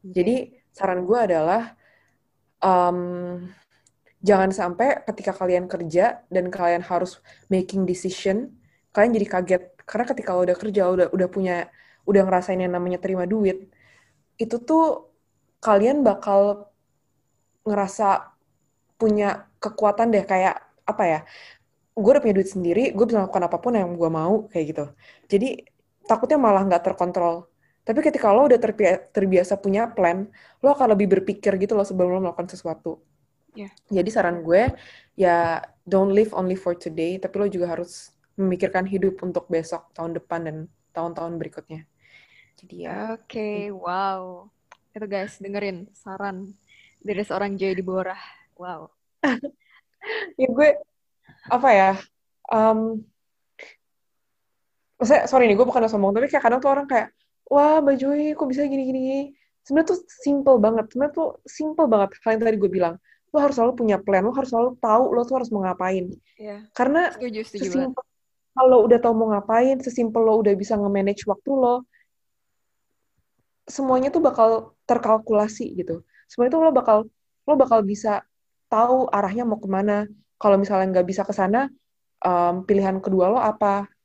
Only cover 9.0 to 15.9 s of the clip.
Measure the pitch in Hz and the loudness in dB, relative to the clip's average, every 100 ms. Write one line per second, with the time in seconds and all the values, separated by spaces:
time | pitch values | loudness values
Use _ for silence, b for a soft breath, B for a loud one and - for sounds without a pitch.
9 | 226 220 202 185 180 180 180 _ - 214 | 2 2 0 -4 0 -2 -2 _ -10 -6
10 | 247 262 214 180 180 180 214 202 180 185 | -4 -4 -2 0 0 0 -2 0 2 2
11 | 180 190 180 190 185 175 - b b b | 0 0 -2 -2 -2 -4 -6 b b b
12 | - 196 190 185 185 185 180 180 180 180 | 2 2 4 2 0 -4 -2 -2 -4 -6
13 | 190 190 180 220 196 185 196 b b b | -4 -4 -2 0 0 -2 -10 b b b
14 | b b _ _ 226 233 240 320 320 - | b b _ _ -6 -6 0 2 2 -2
15 | - _ _ _ _ _ - 202 226 | -10 _ _ _ _ _ 2 2 4